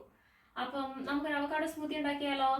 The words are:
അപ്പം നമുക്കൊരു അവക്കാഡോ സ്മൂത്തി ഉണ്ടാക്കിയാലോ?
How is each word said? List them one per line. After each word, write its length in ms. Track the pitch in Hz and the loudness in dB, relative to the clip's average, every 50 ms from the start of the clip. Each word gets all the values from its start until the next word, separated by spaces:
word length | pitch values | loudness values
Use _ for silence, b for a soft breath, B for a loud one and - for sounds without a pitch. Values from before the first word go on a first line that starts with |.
| - b b b b b b b b b b - 254 | -10 b b b b b b b b b b -6 -4
അപ്പം 260 | 254 269 277 277 269 262 262 269 | -4 -2 -4 -4 -4 -4 -6 -2
നമുക്കൊരു 300 | 262 285 285 294 311 294 285 | 0 0 0 0 0 0 0
അവക്കാഡോ 280 | 285 285 311 311 311 320 320 | 0 0 0 0 0 -2 -2
സ്മൂത്തി 200 | 311 302 294 302 311 | -4 -4 -4 -2 0
ഉണ്ടാക്കിയാലോ? 500 | 294 285 285 285 294 285 285 277 269 262 262 277 | 0 0 0 0 0 0 2 4 4 4 4 2